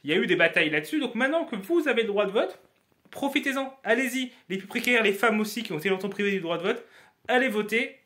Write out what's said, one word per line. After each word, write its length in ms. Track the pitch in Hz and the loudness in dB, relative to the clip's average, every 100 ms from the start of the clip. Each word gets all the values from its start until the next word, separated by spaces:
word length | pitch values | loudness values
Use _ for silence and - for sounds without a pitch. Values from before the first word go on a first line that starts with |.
Il 80 | 139 | 2
y 20 | |
a 40 | 175 | 0
eu 100 | 226 | 2
des 80 | - | 4
batailles 340 | 165 180 156 | 4 4 2
là-dessus, 300 | 151 156 302 | 0 -2 -2
donc 160 | 240 226 | -2 0
maintenant 280 | 269 330 | 0 0
que 120 | 311 202 | -2 -8
vous 320 | 196 339 302 | 0 0 2
avez 140 | 233 | 0
le 40 | 202 | 0
droit 200 | 202 196 | 0 2
de 40 | |
vote, 300 | 208 359 - _ _ _ _ _ | 0 -2 -6 _ _ _ _ _
profitez-en, 640 | - 269 277 277 262 185 - | -4 -2 0 -2 -4 -6 -8
allez-y. 480 | 196 233 262 254 247 - - | 0 0 2 -4 -6 -10 -8
Les 100 | 190 | -8
plus 100 | - | -4
précaires, 360 | 247 240 240 | -4 2 2
les 80 | 208 | 2
femmes 280 | 202 233 214 | 2 2 2
aussi 240 | 214 233 | -2 -6
qui 100 | 220 | -6
ont 60 | 156 | -4
été 100 | 190 | 0
longtemps 180 | 185 202 | 0 -2
privées 240 | 196 202 | -2 -2
du 80 | 196 | 0
droit 180 | 165 170 | -2 -2
de 40 | |
vote, 220 | 185 240 - - - _ - | -2 -4 -8 -20 -20 _ 0
allez 220 | 247 262 | 2 2
voter 460 | 214 202 226 269 - | 0 0 -2 -2 -8